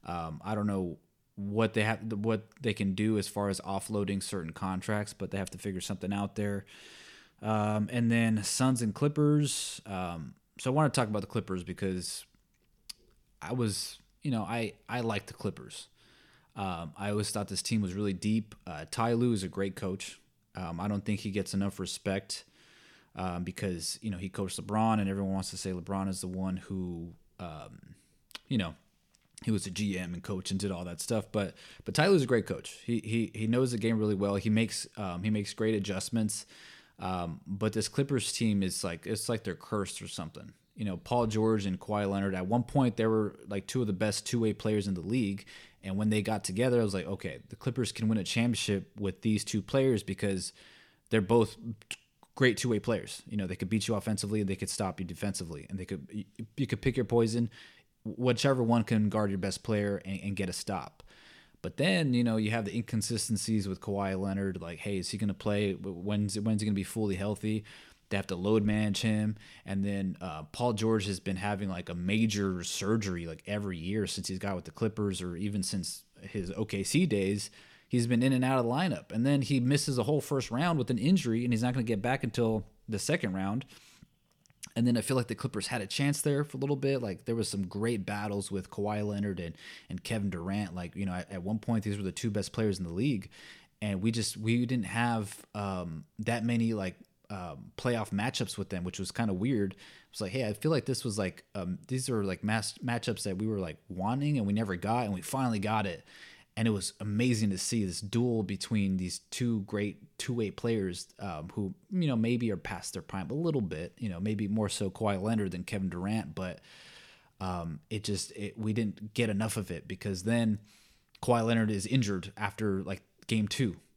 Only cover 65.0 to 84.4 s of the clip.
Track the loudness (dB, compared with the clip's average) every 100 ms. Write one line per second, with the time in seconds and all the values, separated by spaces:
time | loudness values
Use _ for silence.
65 | -2 -2 -2 0 0 2 2 0 -6 -6
66 | -2 0 0 0 0 2 2 0 0 0
67 | 0 0 -2 -2 0 -2 -4 -18 -20 -20
68 | _ -2 -2 -2 4 6 6 4 2 2
69 | 2 2 2 -2 -10 -18 -4 0 0 0
70 | -2 -4 -6 -8 -10 0 0 2 2 2
71 | 2 -2 -2 -2 -2 -2 -2 -4 -6 -4
72 | 0 4 4 2 0 0 -4 -4 0 2
73 | 0 -4 -6 -8 -6 -4 -4 -4 -2 -2
74 | -2 -4 -4 -4 -4 -4 -8 -2 -2 0
75 | -2 0 -4 -4 -2 -2 -2 -2 -4 -8
76 | -16 -18 -8 -6 -4 -4 -2 -2 2 2
77 | 4 4 2 0 -4 -14 -20 -20 _ 0
78 | 4 4 4 4 4 2 2 2 0 -2
79 | -4 0 4 4 4 2 4 2 2 2
80 | 2 2 2 -2 0 0 2 2 2 2
81 | 6 6 6 2 2 2 4 2 2 0
82 | 2 0 0 2 2 2 -2 _ -6 -4
83 | 0 0 0 -2 0 -2 -4 -16 -20 -20
84 | -20 _ _ _